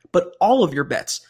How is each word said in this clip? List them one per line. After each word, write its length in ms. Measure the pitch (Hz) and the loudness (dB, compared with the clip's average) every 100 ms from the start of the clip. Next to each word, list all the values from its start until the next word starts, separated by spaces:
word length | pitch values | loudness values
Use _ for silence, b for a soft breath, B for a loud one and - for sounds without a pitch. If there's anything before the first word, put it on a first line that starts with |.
| _ | _
but 240 | 180 - - | -2 -2 0
all 240 | 202 262 | 2 4
of 100 | 175 | 2
your 100 | 139 | 0
bets. 360 | 135 123 - - | -4 -4 -6 -12